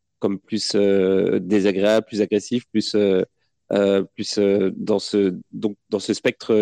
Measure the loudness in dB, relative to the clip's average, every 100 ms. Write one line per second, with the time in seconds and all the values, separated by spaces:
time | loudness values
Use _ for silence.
0 | _ _ -4 -4 -6 -6 -2 0 2 4
1 | 2 2 0 -2 0 2 2 2 2 2
2 | 0 -4 0 0 -2 -6 -4 -4 -2 0
3 | 2 2 -2 _ _ _ _ 0 2 2
4 | -2 -8 -6 0 2 2 0 -4 -2 -2
5 | 0 0 0 -2 -10 -8 -6 -8 _ -6
6 | -4 -2 -2 -4 0 2